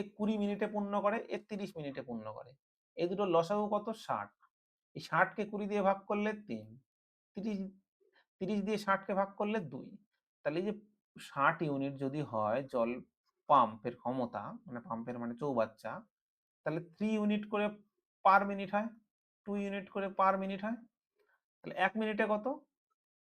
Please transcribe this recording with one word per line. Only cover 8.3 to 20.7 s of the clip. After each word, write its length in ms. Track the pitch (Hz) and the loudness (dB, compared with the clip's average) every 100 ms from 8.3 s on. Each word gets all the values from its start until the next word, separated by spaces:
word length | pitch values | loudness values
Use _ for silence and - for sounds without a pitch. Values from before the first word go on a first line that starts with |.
| - | -8
তিরিশ 200 | 185 208 196 | -2 -2 0
দিয়ে 120 | 208 | 0
ষাট 160 | 208 190 - | 2 2 2
কে 60 | 196 | -2
ভাগ 100 | 196 - | -2 -2
করলে 180 | 208 214 151 | -2 -2 -4
দুই। 160 | 131 - - _ _ _ _ | -10 -12 -18 _ _ _ _
তাহলে 160 | 143 156 | -4 -2
এই 60 | 202 | -2
যে 60 | 208 - _ _ - - | -4 -10 _ _ -20 -8
ষাট 280 | 143 139 - 156 | 2 4 4 0
ইউনিট 280 | 139 139 135 | 0 -2 -2
যদি 160 | 135 147 139 | -4 -2 -2
হয় 280 | 110 107 120 139 | 0 0 0 0
জল 180 | 123 117 123 - _ _ _ - | 0 0 -2 -8 _ _ _ 4
পাম্পের 440 | 143 113 110 123 - | 6 6 2 -8 -6
ক্ষমতা, 400 | 120 131 120 101 113 240 - | -4 -2 -2 -4 -8 -10 -12
মানে 140 | 120 - | -12 -8
পাম্পের 280 | 113 120 120 | -8 -6 -6
মানে 120 | 120 117 | -6 -4
চৌবাচ্চা, 500 | 143 120 107 - 110 151 - _ _ _ _ _ | -2 0 0 -2 -10 -10 -14 _ _ _ _ _
তাহলে 180 | 160 160 165 | -6 -4 -6
থ্রি 140 | - 214 220 | -4 0 2
ইউনিট 260 | 208 208 208 | 2 2 0
করে 140 | 208 208 208 - _ _ _ 196 | 0 -2 -4 -16 _ _ _ 8
per 140 | 196 202 | 8 6
minute 220 | 196 196 202 | -4 -2 -2
হয়, 120 | 226 - _ _ _ _ | -2 -8 _ _ _ _
টু 80 | - 202 | -6 -4
ইউনিট 240 | 202 196 190 | -2 -4 -6
করে 120 | 202 196 196 | -6 -2 4
per 160 | 190 190 | 4 4
minute 200 | 190 196 | 0 -4
হয়। 120 | 208 | -4